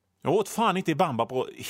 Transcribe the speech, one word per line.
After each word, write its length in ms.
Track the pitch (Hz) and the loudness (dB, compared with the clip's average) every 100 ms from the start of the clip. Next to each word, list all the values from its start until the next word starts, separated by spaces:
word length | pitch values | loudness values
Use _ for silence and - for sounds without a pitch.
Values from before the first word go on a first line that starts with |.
| _ _ | _ _
Jag 100 | 127 | 0
åt 160 | 190 - | 0 0
fan 280 | - 226 185 | 0 2 2
inte 140 | 170 | 0
i 40 | 151 | 2
Bamba 300 | 175 113 113 | 2 2 0
på 240 | 127 - - | 0 -4 -6